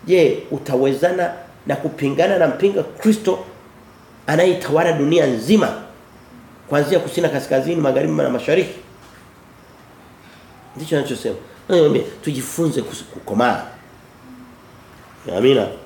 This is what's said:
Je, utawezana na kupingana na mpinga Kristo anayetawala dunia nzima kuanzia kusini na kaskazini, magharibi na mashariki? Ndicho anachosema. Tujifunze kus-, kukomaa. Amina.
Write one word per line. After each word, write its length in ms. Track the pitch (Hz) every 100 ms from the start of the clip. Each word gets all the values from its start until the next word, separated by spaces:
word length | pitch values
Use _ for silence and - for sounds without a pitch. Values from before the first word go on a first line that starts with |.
| -
Je, 320 | 180 147 - -
utawezana 800 | 139 - 127 135 135 175 185 175 - - - -
na 80 | 143
kupingana 600 | 156 - 139 139 175 190
na 100 | 160
mpinga 360 | 127 196 196
Kristo 560 | - - 220 214 - - - - - - - - - - -
anayetawala 640 | 156 185 180 - 151 175
dunia 340 | 156 143 165 147
nzima 480 | 117 120 208 139 - - - - - - - - - -
kuanzia 300 | 143 147 175
kusini 280 | - - 165
na 60 |
kaskazini, 480 | 139 - 135 135 170
magharibi 320 | 143 131 139
na 160 | 156 139
mashariki? 460 | 123 - 170 180 - - - - - - - - - - - - - - - - - - - - -
Ndicho 220 | 156 151
anachosema. 380 | 135 123 117 107 - - - 180 151 147 - -
Tujifunze 580 | - 131 120 - 165 131
kus-, 220 | - - -
kukomaa. 480 | - - 101 120 90 - - - - - - 254 254 - - - - - - - - - 90
Amina. 300 | 127 131 98 -